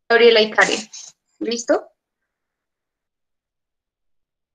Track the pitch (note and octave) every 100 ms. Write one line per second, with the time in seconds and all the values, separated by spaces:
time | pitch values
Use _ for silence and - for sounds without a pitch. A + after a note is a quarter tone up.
0 | _ A3+ A#3 A3 G#3+ G#3 F#3 - - -
1 | - _ _ _ G#3+ A#3 - E4+ - _
2 | _ _ _ _ _ _ _ _ _ _
3 | _ _ _ _ _ _ _ _ _ _
4 | _ _ _ _ _